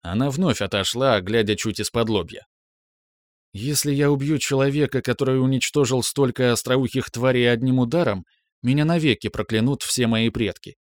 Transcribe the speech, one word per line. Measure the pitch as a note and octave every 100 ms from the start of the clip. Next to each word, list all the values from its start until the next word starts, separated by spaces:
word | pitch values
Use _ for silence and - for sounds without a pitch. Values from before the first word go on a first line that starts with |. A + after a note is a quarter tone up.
Она | E2+ G2+ C#3
вновь | C3+ F#3 A#2+
отошла, | G2 G#2 F#2+ A#2+ C3+ G#2+
глядя | F2+ A2+ G#2 G#2
чуть | A2 G#2
из-под | G#2 A#2+ A2+
лобья. | G#2 E2+ - - _ _ _ _ _ _ _ _ _ _
"Если | F#2+ B2+ D3 D3
я | C#3 C#3+
убью | C#3+ C#3 D3+
человека, | - C3+ C3+ C#3+ D3 B2+
который | B2 A#2+ C3+ C3
уничтожил | C3 C3 - D3 C3 B2+
столько | - - C#3 - B2
остроухих | A#2 - B2+ B2+ C3 -
тварей | A#2+ C3 B2 A#2+
одним | A#2 B2+ B2+
ударом, | A#2+ E3 D3+ G2 - _ _ _
меня | A#2+ C#3+
навеки | D3+ E3+ D#3 G#2+ G#2
проклянут | - G#2 A2 A#2+ C#3
все | - - A#2
мои | A2+ A2+
предки". | A#2 G#2 - - -